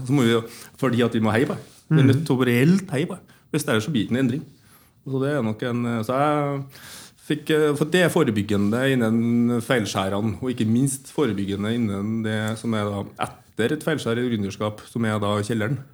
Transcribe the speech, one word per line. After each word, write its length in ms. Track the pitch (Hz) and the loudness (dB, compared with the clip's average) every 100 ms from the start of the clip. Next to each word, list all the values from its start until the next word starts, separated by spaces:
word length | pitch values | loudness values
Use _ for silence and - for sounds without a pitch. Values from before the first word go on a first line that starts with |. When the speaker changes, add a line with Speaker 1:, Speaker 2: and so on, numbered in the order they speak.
| 127 | 0
Speaker 1:
Så 80 | |
må 80 | 143 | 2
vi 80 | 117 117 | 4 2
jo, 40 | 110 - - - | 0 -12 -20 -4
fordi 240 | 131 117 | -2 2
at 100 | 117 | 2
vi 60 | 113 | 2
må 120 | 110 | 2
heie 120 | 110 151 | 2 0
på 100 | - | -4
det. 60 | - - - | -12 -12 2
Vi 80 | 156 | 6
er 40 | |
Speaker 2:
Mm. 40 | 135 | 6
Speaker 1:
nødt 120 | 135 160 | 4 2
til 100 | 127 | 2
å 80 | 123 | 4
reelt 440 | 120 147 190 190 | 4 4 4 0
heie 140 | 131 165 | -4 -4
på 100 | - | -6
det. 60 | - - _ | -16 -20 _
Hvis 100 | 151 143 | -4 0
det 100 | 110 | 0
er 40 | |
så 120 | 107 | 0
biten 240 | 139 - 120 | -2 0 0
endring. 240 | 131 143 - - _ - _ _ 139 | 0 -2 -8 -18 _ -20 _ _ -8
Så 140 | 135 | -4
det 140 | 139 147 | -2 -2
er 40 | |
nok 200 | 110 110 | -2 -4
en, 220 | 127 120 120 | -4 -2 -2
eh, 180 | 117 | -4
så 100 | 107 131 | -2 0
jeg 460 | 147 147 143 139 135 - - - - _ - | 2 0 -2 -4 -8 -16 -20 -20 -20 _ -6
fikk, 220 | 139 - | -4 0
eh, 240 | 151 151 139 | 2 2 2
for 100 | 160 | 2
det 160 | 185 | 4
er 60 | 165 | 4
forebyggende 840 | 175 135 104 101 101 101 117 135 | 4 2 2 0 0 2 2 2
innen 720 | 127 110 113 117 120 120 120 | 2 2 2 2 2 2 0
feilskjærene, 800 | 113 127 104 107 95 98 110 101 | 0 0 0 -2 -2 0 -2 -2
og 80 | 127 | -4
ikke 160 | 120 110 | -2 0
minst 400 | 117 139 - - | 2 2 -2 -8
forebyggende 600 | - 127 98 98 98 104 120 | -2 0 0 -2 -2 -2 -2
innen 480 | 110 98 107 113 | -2 -2 -4 -4
det 340 | 110 110 110 110 | -2 -2 -4 -4
som 160 | 117 | -4
er 100 | 107 | -2
da 200 | 104 101 101 - | -2 -4 -8 -8
etter 480 | - - _ - 120 | -8 -10 _ -2 -2
et 100 | 151 | -2
feilskjær 340 | 165 139 117 117 | -2 -4 -2 -2
i 180 | 123 110 | -2 -2
gründerskap, 440 | 98 - 107 107 - | -4 -4 -6 -6 -8
som 160 | 123 113 | -4 -2
er 120 | 107 | 0
da 180 | 101 104 | 0 -2
kjelleren. 360 | 104 113 107 131 - | -2 -2 -2 -4 -8